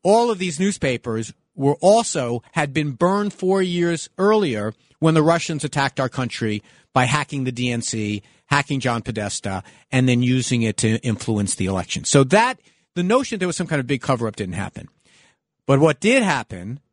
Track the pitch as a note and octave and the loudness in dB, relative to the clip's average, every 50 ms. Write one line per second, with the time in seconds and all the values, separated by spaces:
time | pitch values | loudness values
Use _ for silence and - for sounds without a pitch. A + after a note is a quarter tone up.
0 | _ F3 G3+ A3+ A#3+ A#3+ A3 F3+ F#3 F3+ D3+ C#3 F#3 G3+ G3+ - - C#3 B2 A2+ | _ 4 4 4 4 2 0 -2 -2 -4 -2 0 0 0 0 0 -2 -2 -2 -2
1 | _ B2 A2 A2+ A2+ - - _ _ _ _ - C#3 C#3 C#3+ - - F#3 G#3 A3+ | _ -6 -6 -6 -6 -8 -12 _ _ _ _ -2 0 0 0 4 4 6 6 6
2 | A3+ - - E3 C3 A#2+ A#2+ A#2+ _ _ _ E3 D3+ C#3+ C3 D#3 D3+ D3 C3 - | 4 0 -4 -4 -4 -4 -4 -6 _ _ _ -2 -2 -2 -2 -4 -4 -4 -2 0
3 | E3+ F3+ F#3+ G3+ G#3 G#3 - - - F#3 F#3+ G3 F#3+ F#3 F3 F3 E3+ E3+ E3+ D#3+ | 0 2 2 0 -2 -4 -6 -4 -2 0 2 2 0 0 0 0 0 0 0 -2
4 | - - _ - F#3 G#3 A3 G#3+ G3+ D#3 A#2 G#2 G#2 G#2+ A2 _ _ _ _ _ | -6 -12 _ 0 2 4 4 4 2 0 -2 -2 -4 -6 -8 _ _ _ _ _
5 | D3+ D#3+ D#3+ D#3+ D3+ D#3+ E3 E3+ - - E3+ D3 - C#3+ - D3+ C#3 C3+ - - | 2 4 4 4 4 4 2 2 0 -4 -6 -4 -6 -4 -2 0 0 0 0 -2
6 | C3+ B2+ - - B2+ A2+ - - A#2+ A2 G#2+ G2+ - _ _ _ _ _ _ C3 | -4 -4 -2 -4 -6 -6 -4 -4 -4 -2 -2 -4 -6 _ _ _ _ _ _ 2
7 | B2+ B2 B2+ D3+ C#3+ _ - C#3 C3 B2+ B2+ A#2+ B2 B2 A#2+ A#2 A#2 - - A2 | 2 2 2 0 -2 _ -4 -4 -4 -4 -4 -4 -4 -2 -2 -4 -4 -6 -6 -4
8 | G#2+ G#2 G#2 G2+ _ _ _ _ _ _ C#3 C#3+ C#3+ - D3 C3+ A#2 B2+ A#2 A#2 | -4 -4 -4 -6 _ _ _ _ _ _ 0 0 0 0 -4 -2 0 -2 -2 -2
9 | - - A2+ A2 G#2 A2 - - - G2+ F#2+ F#2 - - - _ _ _ - C3 | -4 -6 -6 -6 -6 -6 -6 -6 -6 -6 -6 -6 -8 -12 -20 _ _ _ 0 2
10 | B2+ B2+ B2 A#2+ B2 B2 B2+ C3 A#2+ - B2+ A#2+ A2+ A2 G#2 - - A2 A2 A2+ | 2 4 2 2 2 2 0 0 0 -2 -2 0 0 -2 -2 0 0 0 0 0
11 | - B2+ G#2+ G2 - - A2+ G#2 G2+ F2+ - - F#2 F#2 F#2+ F#2 E2+ - - - | 0 -2 -4 -4 -2 -2 -2 -2 0 -2 -2 -4 -4 -2 -2 -4 -4 -4 -6 -6
12 | - - - C#3+ C3+ B2+ D3+ G#3 A3+ B3+ C4 _ _ _ _ _ _ _ _ F3 | -4 2 4 4 4 6 4 2 2 2 -2 _ _ _ _ _ _ _ _ -4
13 | F3 F3+ A3 C4+ C#4 - - G3+ F#3 F3+ E3 - F3+ D3+ D#3+ D3 B2+ A#2+ C#3+ B2 | -2 2 2 0 0 -2 -4 -4 -4 -4 -4 -4 -4 -2 -2 -2 -2 -2 -4 -4
14 | - - C3+ A#2+ A#2 A2 G#2 - G#2 F#2 E2+ F2+ G2 - _ - - - _ _ | 0 -2 -2 0 -2 -6 -4 -6 -6 -6 -6 -6 -8 -8 _ -14 -18 -18 _ _
15 | _ _ _ _ _ _ _ _ _ _ _ _ _ - C#3 C3+ D3 D#3+ C#3+ _ | _ _ _ _ _ _ _ _ _ _ _ _ _ 2 4 4 6 4 2 _
16 | - G#3 B3 C4+ A#3 F#3+ D3+ C3 A2+ _ G2 F2+ F2 G2+ B2 C#3+ _ _ | 2 2 4 4 4 2 0 -2 -4 _ -12 -12 -10 -10 -12 -12 _ _